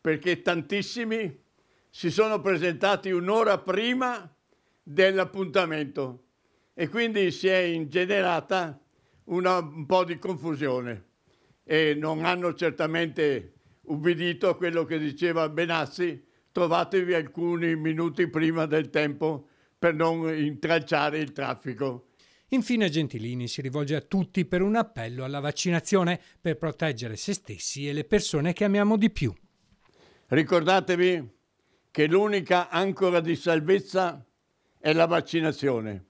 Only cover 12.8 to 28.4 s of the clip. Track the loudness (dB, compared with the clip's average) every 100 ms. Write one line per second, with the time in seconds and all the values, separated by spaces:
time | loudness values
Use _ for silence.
12.8 | -2 -2 -4 0 0 0 -6 _ _ _
13.8 | -8 -2 0 0 -2 0 0 0 0 -2
14.8 | -2 -2 -4 -2 0 0 0 -2 0 0
15.8 | -2 -2 -4 -4 _ _ _ -2 2 2
16.8 | 2 0 2 0 -2 -4 -2 0 0 0
17.8 | -2 -2 -2 -4 -6 0 0 0 0 0
18.8 | 0 0 0 -2 -2 -4 -10 _ _ _
19.8 | 0 2 2 2 -2 -2 -2 -2 0 0
20.8 | 2 0 0 -2 -6 -6 -6 -6 -8 -4
21.8 | -4 -4 -14 _ _ _ _ -2 0 0
22.8 | 2 0 -2 -4 -6 -6 -6 -6 -6 -4
23.8 | -2 -4 -2 -2 0 -2 0 0 2 2
24.8 | -2 -6 -10 -8 -6 -4 -4 -4 0 0
25.8 | 2 2 2 -2 -6 _ -4 -2 -4 -2
26.8 | -4 -2 -8 -8 -6 -6 -6 -10 -8 -8
27.8 | -6 -6 2 0 2 0